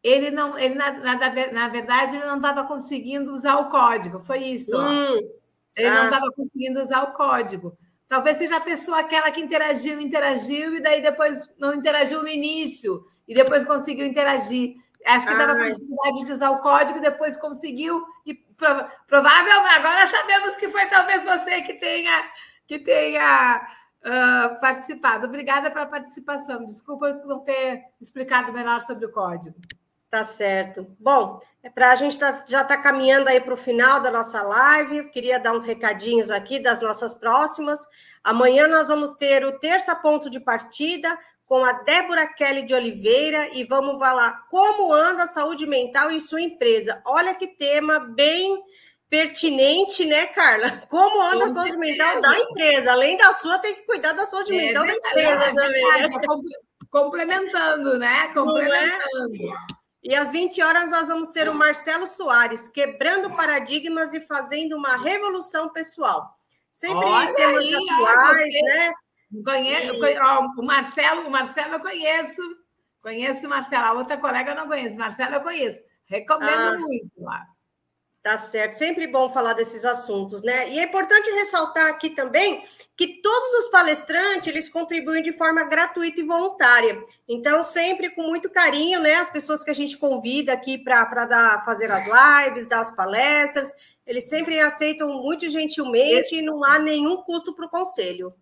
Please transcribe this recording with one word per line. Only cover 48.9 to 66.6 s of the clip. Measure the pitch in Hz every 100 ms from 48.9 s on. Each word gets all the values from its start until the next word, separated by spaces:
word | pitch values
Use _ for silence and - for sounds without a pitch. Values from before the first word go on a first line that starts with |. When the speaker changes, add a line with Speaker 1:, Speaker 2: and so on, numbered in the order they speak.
| _ _
Speaker 2:
pertinente, | 311 311 - 320 269 269 330 392 -
né, | 320 302 349
Carla? | - 302 214 240 - -
Como | 320 403 427
anda | 359 453
Speaker 1:
Com |
Speaker 2:
a | 466
saúde | 254 359
Speaker 1:
certeza. | 339
Speaker 2:
mental | 320 285 330 466
da | 277 415
empresa? | - - 311 277 247
Além | 247 285 370
da | -
sua, | - 320 370
tem | 427
que | 381
cuidar | - 403 311
da | 330 392
saúde | 381 403
Speaker 1:
É | 370
Speaker 2:
mental | 302 269 339
da |
Speaker 1:
verdade, | 440 -
Speaker 2:
empresa | 554 605 285
Speaker 1:
é | 285
Speaker 2:
também, | 262 277 262 254
né? | 302
Speaker 1:
verdade. | 302 262 294
Comple-, | 294 339 - _ _ -
complementando, | 285 285 339 330 370 381 359 320 302 277 254
né? | 240
Speaker 2:
Não | 269 311
é? |
Speaker 1:
Complementando. | 302 311 311 294 277 311 370 277 262 240 196 175 190 - - _ _
Speaker 2:
E | 247 277
às | 269
vinte | 311 359 370
horas | 320 339 339
nós | 330 311
vamos | 330 320
ter | 330 311
o |
Marcelo | 302 302 294 320 330 370
Soares, | - 330 240 233 226 -
quebrando | - 277 - 294 392 -
paradigmas | - 311 285 226 294 330 320 320
e | 311
fazendo | - 285 262 294 320 302
uma | 277 254
revolução | 277 403 415 370 330 320 320
pessoal. | 330 320 - 254 175 - _ _ _